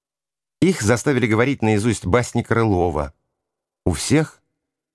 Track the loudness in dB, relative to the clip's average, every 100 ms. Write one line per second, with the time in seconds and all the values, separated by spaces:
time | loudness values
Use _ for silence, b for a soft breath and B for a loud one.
0 | _ _ _ _ _ -2 0 0 0 0
1 | 0 0 0 0 0 0 0 0 0 -2
2 | 0 0 0 -4 -2 0 2 2 0 -2
3 | -6 -10 _ _ _ _ _ _ -4 -2
4 | 0 0 0 -8 _ _ _ _ _